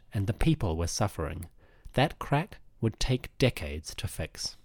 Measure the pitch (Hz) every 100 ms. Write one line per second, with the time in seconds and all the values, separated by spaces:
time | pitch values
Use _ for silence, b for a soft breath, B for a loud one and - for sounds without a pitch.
0 | - 104 98 - 160 156 98 80 85 -
1 | 104 - 76 82 87 - b b b -
2 | 139 - - 143 185 - - - 113 -
3 | - 127 - - 127 - 73 76 - -
4 | - - 80 - - -